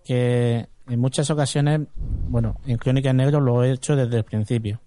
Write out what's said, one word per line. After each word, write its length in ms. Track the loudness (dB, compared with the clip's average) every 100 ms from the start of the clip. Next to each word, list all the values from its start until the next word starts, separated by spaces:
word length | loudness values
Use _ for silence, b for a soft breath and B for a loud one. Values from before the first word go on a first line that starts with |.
que 640 | -4 0 2 2 2 0 -4 -14 -6
en 100 | -2
muchas 300 | 0 0 0
ocasiones, 520 | 0 0 0 2 0 -2 -8
bueno, 640 | -6 -4 -2 0 -2 -4 -4
en 120 | -2
Crónica 340 | 0 0 2
en 60 | 2
Negro 220 | 2 2
lo 220 | 2 2
he 80 | 2
hecho 240 | 0 0 0
desde 220 | 2 0
el 60 |
principio. 580 | -2 -4 -2 -2 -2 -8